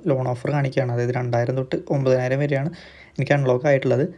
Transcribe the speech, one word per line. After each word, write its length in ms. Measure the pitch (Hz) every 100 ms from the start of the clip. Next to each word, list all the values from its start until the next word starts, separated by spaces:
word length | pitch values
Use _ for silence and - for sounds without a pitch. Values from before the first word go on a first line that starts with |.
| 185
ലോൺ 200 | 131 127
ഓഫർ 220 | 123 139
കാണിക്കുകയാണ്. 400 | 143 135 - 131
അതായത് 220 | 120 120 120
രണ്ടായിരം 400 | 123 120 120 131
തൊട്ട് 220 | 131 170 -
ഒമ്പതിനായിരം 500 | 147 131 127 127 135
വരെയാണ് 300 | 147 139 139 - - - -
എനിക്ക് 240 | - 135 143
അൺലോക്ക് 320 | 131 123 147
ആയിട്ടുള്ളത്. 380 | 139 135 120 165